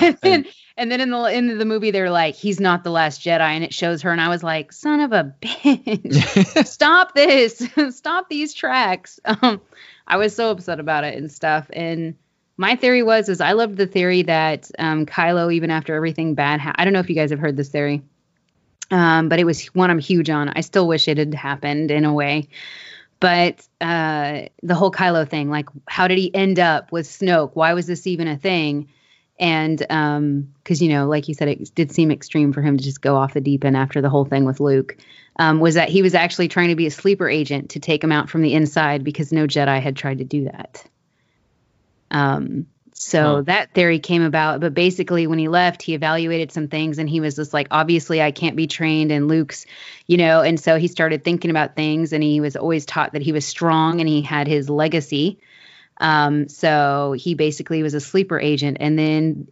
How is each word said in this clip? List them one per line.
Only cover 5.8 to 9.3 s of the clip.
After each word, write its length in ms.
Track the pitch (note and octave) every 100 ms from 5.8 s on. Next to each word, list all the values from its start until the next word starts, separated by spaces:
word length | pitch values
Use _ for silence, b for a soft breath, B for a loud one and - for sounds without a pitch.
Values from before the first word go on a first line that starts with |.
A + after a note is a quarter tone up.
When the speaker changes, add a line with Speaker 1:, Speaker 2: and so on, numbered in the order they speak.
| - G#3+ - C#3+ - G3 F#3+ D#4+ -
Speaker 2:
<laughs> 20 |
Speaker 1:
Stop 460 | - D4+ F4 F4+
this. 540 | C#4+ D4+ C4+ A#3 A3 A#3+ -
<laughs> 100 | C#4+ B3
Stop 320 | D4+ F4 F#4
these 240 | D4 D4+
tracks." 680 | - D4+ B3+ G#3+ F#3 - -
Um, 340 | -